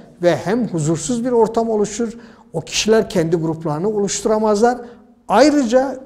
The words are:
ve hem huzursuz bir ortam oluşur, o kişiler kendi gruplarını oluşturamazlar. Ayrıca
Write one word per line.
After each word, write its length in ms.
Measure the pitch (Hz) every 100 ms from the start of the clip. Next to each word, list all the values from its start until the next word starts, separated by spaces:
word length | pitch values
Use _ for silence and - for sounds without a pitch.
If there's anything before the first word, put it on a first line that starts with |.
| - -
ve 140 | 175 147
hem 320 | 170 233 208
huzursuz 560 | 165 151 160 - 240
bir 80 | 254
ortam 380 | 240 220 226 226
oluşur, 420 | 220 208 - 233 - - - _
o 80 | 165
kişiler 500 | - - 208 220 202
kendi 260 | 185 165 170
gruplarını 520 | 160 160 165 147 202
oluşturamazlar. 920 | 214 196 - 214 214 214 202 240 247 - - - _ -
Ayrıca 680 | 196 294 294 233 254 269 -